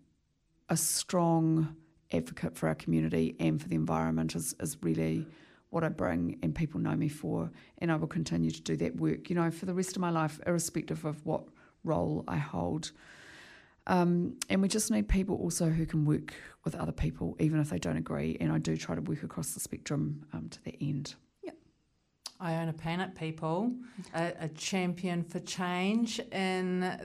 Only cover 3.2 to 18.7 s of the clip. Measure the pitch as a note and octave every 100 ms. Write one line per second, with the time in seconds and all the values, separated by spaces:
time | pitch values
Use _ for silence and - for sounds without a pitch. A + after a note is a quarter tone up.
3.2 | E2 - E2 D#2 F2+ E2 D#2+ D#2+ D#2+ D#2+
4.2 | D#2+ E2 D#2+ - D3+ - - D#3+ D#3+ E3
5.2 | D#3 - - - _ E3 D#3+ D#3+ - -
6.2 | - - E3 D3+ D#3 - D#3+ D#3 D#3 -
7.2 | E3 E3+ E3+ - - - E3+ D#3 D#3 E3+
8.2 | D3+ E3+ D#3+ D#3 - D#3 - - D#3+ -
9.2 | - F3 E3+ E3 F#3 F3+ F#3 G3+ F3 E3
10.2 | D#3 D3+ - E3+ E3+ - - D#3+ D#3 D3+
11.2 | - - - - - _ E3+ D#3+ D#3+ D3+
12.2 | - D#3 D3 F3 F3 D#3+ - - - -
13.2 | - - - - - _ - F3+ F3 F3
14.2 | F3+ - - G3 G3 A3 - G#3+ G#3 G3
15.2 | F#3+ - F3 - E3 D#3+ D#3 D#3 D3 D3
16.2 | - - - - - - D#3+ - D#3 -
17.2 | F3 - D#3+ D#3 D3+ F3 F3 D3+ - D3+
18.2 | D#2+ - D#3 D#3+ -